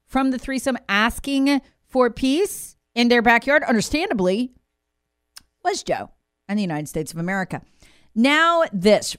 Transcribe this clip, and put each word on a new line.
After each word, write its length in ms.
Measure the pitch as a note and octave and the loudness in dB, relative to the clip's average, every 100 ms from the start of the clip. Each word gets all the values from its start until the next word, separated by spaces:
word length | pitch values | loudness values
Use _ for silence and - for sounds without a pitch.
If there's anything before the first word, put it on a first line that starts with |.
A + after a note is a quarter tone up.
from 260 | _ C4 C4+ | _ -2 -2
the 80 | B3+ | -2
threesome 380 | - C4 C4+ B3 - | -6 -4 -4 -4 -4
asking 720 | G3+ A3+ - C#4 C#4 C4+ C#4 - _ _ | 0 0 -2 -4 0 2 0 -4 _ _
for 240 | B3+ B3 | 0 0
peace 680 | A#3 C4 D4 G4+ - - - _ | 0 0 0 -2 -6 -18 -20 _
in 140 | A#3 A#3+ | 0 2
their 140 | A#3+ | 4
backyard, 400 | A3 A#3 C4 D4 | 4 2 2 0
understandably, 880 | C#4+ A3+ - D4 G4 A#3+ F3+ G3+ B3+ _ _ _ _ _ _ _ _ - - _ | 2 0 0 -2 -2 0 0 0 -4 _ _ _ _ _ _ _ _ -20 -20 _
was 180 | F4+ F4+ | -6 -4
Joe 280 | - A#2 - _ _ _ - | -4 -6 -8 _ _ _ -8
and 120 | G#3 | -4
the 40 | |
United 260 | F#3 D3+ D3+ | -4 -4 -6
States 220 | D#3+ D3 | -8 -8
of 80 | E3 | -8
America. 440 | F3 G3 F#3 C#3+ - _ _ _ _ | -6 -4 -6 -8 -12 _ _ _ _
Now 500 | A3 C4 D4+ E4 E4+ E4 | 0 2 4 4 2 0
this 420 | G3+ G3+ G3 - | 0 4 4 2